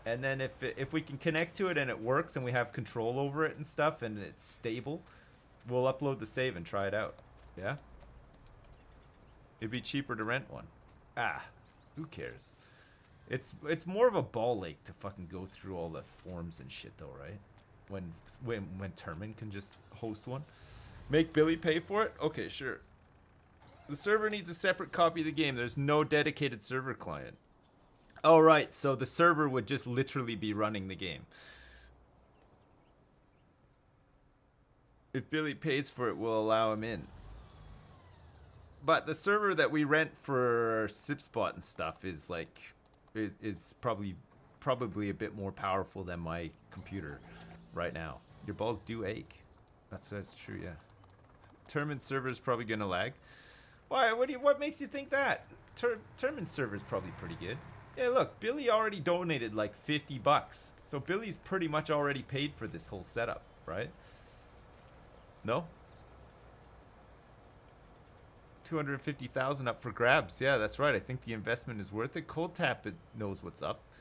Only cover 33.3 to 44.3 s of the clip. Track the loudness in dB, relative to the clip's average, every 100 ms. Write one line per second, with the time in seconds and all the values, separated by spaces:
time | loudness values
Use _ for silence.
33.3 | _ _ _ _ _ _ _ _ _ _
34.3 | _ _ _ _ _ _ _ _ -8 -2
35.3 | 0 0 0 0 0 0 0 0 0 2
36.3 | 2 6 6 4 0 -4 -6 -8 -16 -16
37.3 | -18 -18 -20 -20 -20 -20 -20 -20 -20 -20
38.3 | -20 -20 -20 -20 -4 4 4 4 -2 4
39.3 | 4 4 6 6 4 6 6 4 -2 0
40.3 | 2 4 4 4 2 0 -4 -4 -4 -4
41.3 | -2 0 -2 -10 -4 -4 -4 -8 -8 -6
42.3 | -6 -6 -12 -20 -20 _ _ _ -4 -4
43.3 | -4 -8 -6 -10 -4 -2 -2 -4 -10 -16